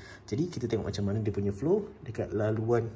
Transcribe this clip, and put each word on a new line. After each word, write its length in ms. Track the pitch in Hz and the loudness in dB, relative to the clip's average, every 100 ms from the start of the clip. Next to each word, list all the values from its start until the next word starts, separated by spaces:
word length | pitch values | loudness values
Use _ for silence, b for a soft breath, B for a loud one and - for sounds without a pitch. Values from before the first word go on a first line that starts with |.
| B B | B B
Jadi, 300 | - 104 175 | -4 0 0
kita 180 | 117 117 | 0 0
tengok 160 | 110 - | 0 0
macam 160 | - | -2
mana 160 | 98 107 | 0 0
dia 100 | 107 | 0
punya 160 | 101 101 | 0 -2
flow 380 | - 147 208 208 - | 0 2 2 2 -10
dekat 260 | - 110 - | -10 -6 -2
laluan 600 | 104 107 110 113 120 113 | 0 2 2 4 2 2